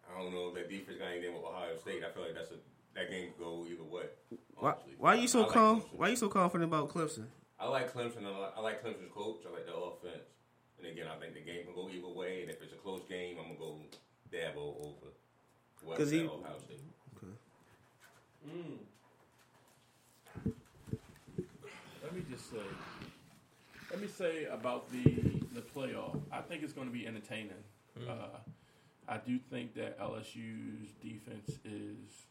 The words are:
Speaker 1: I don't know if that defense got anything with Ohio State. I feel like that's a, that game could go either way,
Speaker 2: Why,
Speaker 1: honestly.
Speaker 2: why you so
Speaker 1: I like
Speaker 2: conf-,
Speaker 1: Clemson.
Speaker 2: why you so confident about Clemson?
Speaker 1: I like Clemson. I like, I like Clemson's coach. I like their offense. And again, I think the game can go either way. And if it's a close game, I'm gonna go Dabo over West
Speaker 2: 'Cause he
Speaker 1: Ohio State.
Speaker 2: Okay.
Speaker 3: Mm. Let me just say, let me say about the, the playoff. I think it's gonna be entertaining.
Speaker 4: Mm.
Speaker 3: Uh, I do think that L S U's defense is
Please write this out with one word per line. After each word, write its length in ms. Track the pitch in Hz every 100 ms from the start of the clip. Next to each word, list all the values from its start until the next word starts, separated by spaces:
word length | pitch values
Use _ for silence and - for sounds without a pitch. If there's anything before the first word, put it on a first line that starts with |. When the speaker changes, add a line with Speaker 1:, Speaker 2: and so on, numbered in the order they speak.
| 92
Speaker 1:
I 100 | 92
don't 100 | 92
know 160 | 90 90
if 60 |
that 160 | 87 87
defense 260 | 98 92 87
got 100 | 90
anything 240 | 87 87
with 80 | 85
Ohio 340 | 82 90 85 82
State. 260 | 98 90 80
I 40 |
feel 100 | 92
like 120 | 82
that's 180 | 82 82
a, 20 | - - - -
that 160 | 95 90
game 200 | 92 87 85
could 80 |
go 220 | 85 85 85
either 140 | 85
way, 220 | 80 87 - - - 117 -
Speaker 2:
Why, 160 | - 151
Speaker 1:
honestly. 220 | - - -
Speaker 2:
why 160 | 156
you 120 | 220 240
so 120 | 247
Speaker 1:
I 20 |
like 100 | 214
Speaker 2:
conf-, 300 | 226 220 220
Speaker 1:
Clemson. 120 | - -
Speaker 2:
why 100 | 185
you 60 | 254
so 120 | 202
confident 420 | 202 175 175 165
about 160 | 160 139
Clemson? 340 | 175 156 - 113 - - -
Speaker 1:
I 80 | 123
like 260 | 135 123
Clemson. 320 | 123 117 113
I 140 | 98 98
like, 140 | 95 110
I 40 |
like 240 | 110 107
Clemson's 260 | 113 95 87
coach. 280 | 85 110 113 87
I 40 |
like 140 | 87 87
their 80 |
offense. 480 | 82 90 - 90 80 - - _ _ _ -
And 80 | 85
again, 200 | 80 80
I 60 | 80
think 140 | 80
the 60 | 82
game 240 | 78 87
can 100 | 85
go 140 | 90 92
either 180 | 90 90
way. 340 | 87 90 92
And 80 | 85
if 100 | -
it's 100 | 80
a 40 | -
close 260 | 98 92 90
game, 280 | 90 90 85
I'm 60 | 82 76
gonna 20 |
go 200 | 78 76 76 - - _ -
Dabo 460 | 85 80 73 73 71
over 300 | 73 71 69 - _ _ _ - _ -
West 140 | 160 -
Speaker 2:
'Cause 120 | 147
he 80 | 160
Speaker 1:
Ohio 340 | 160 - 156 -
State. 160 | - - - - - -
Speaker 2:
Okay. 160 | 92 107 - - - - - _ - - - - 143
Speaker 3:
Mm. 300 | 170 160 123 - - - - - - - - - - - - - - - - - - - - - - - - - - - - - - - -
Let 120 | 151
me 80 | 180 151
just 200 | 120 -
say, 60 | 117 98 95 - - - - - - - - - - -
let 100 | 190
me 60 | 202
say 360 | - 175 160 135
about 440 | 120 123 123 -
the, 140 | 123 123 120 110 - -
the 60 | 240
playoff. 580 | - - 131 113 - 147 -
I 80 | 147
think 220 | - 165
it's 100 | 151
gonna 180 | 143 127
be 160 | 120 113
entertaining. 440 | 110 - 110 104 92 - - - 117
Speaker 4:
Mm. 100 | 120
Speaker 3:
Uh, 300 | 117 104 - - - - - - _ -
I 100 | 110
do 200 | 123 123 -
think 240 | 127 120
that 220 | 117 110 -
L 160 | 107 113
S 160 | 110 120
U's 520 | 113 113 110 110 104 -
defense 560 | 113 110 - 110 104 -
is 640 | 110 104 104 104 104 - -